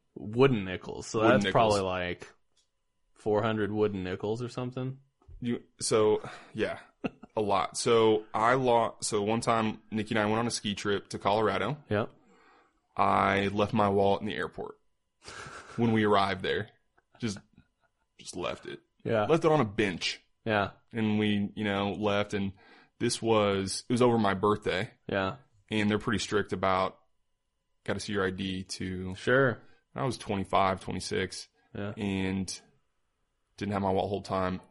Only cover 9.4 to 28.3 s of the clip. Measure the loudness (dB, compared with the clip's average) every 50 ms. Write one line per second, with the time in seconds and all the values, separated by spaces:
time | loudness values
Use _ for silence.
9.4 | 2 2 2 2 2 -2 -4 -6 -10 -6 -6 -4 -4 -2 0 0 2 2 2 0
10.4 | 0 -2 -4 -4 -4 -6 -6 -4 -2 -2 -2 -2 -4 -8 -8 -4 0 2 2 2
11.4 | 2 2 0 0 -2 -4 -4 -6 -6 -2 -2 -2 -2 -4 -8 _ _ _ _ _
12.4 | _ _ _ _ _ _ _ _ _ _ -2 0 0 2 2 4 2 2 2 2
13.4 | 0 0 0 0 0 0 2 2 2 2 4 4 2 2 2 0 -2 -6 -6 -6
14.4 | -6 -6 -8 -10 -12 -12 -14 _ _ _ _ _ _ _ _ _ -20 -18 -16 -16
15.4 | -16 -16 -16 -18 -18 -10 -4 0 0 2 4 4 4 4 4 4 4 2 0 -2
16.4 | -4 -2 -2 -2 -4 -8 -12 _ _ _ _ _ _ _ _ -8 -6 -6 -6 -8
17.4 | -12 _ _ -20 -20 _ _ _ _ _ _ _ _ _ _ -20 -18 -14 -8 -6
18.4 | -6 -6 -6 -8 -10 -14 -16 -16 _ _ _ _ -4 -2 0 0 2 2 2 2
19.4 | 4 4 4 2 2 0 0 0 0 0 0 -2 -4 -6 -8 -8 _ _ _ _
20.4 | -4 0 0 0 0 -2 -4 -12 _ _ -6 -2 -2 0 0 2 2 2 2 0
21.4 | -2 -2 -4 -4 -2 -2 0 0 0 -2 -2 -2 0 0 2 0 0 -2 -2 -4
22.4 | -4 -4 -6 _ _ -20 -20 -20 -20 _ _ -4 -2 -2 -2 0 2 4 4 6
23.4 | 6 4 2 2 0 -2 -6 -8 -4 0 2 4 4 4 4 4 4 2 2 2
24.4 | 2 2 2 2 0 -2 -2 -2 -2 -4 -8 _ _ -4 -2 0 0 -2 -4 -6
25.4 | -12 _ _ _ _ -4 -2 0 2 2 2 0 0 0 -2 -2 0 0 0 0
26.4 | 0 0 -2 -2 0 2 2 2 0 -2 -4 _ _ _ _ _ _ _ _ _
27.4 | _ _ _ _ _ _ _ _ -8 -6 -6 -6 -6 -4 -2 -2 0 0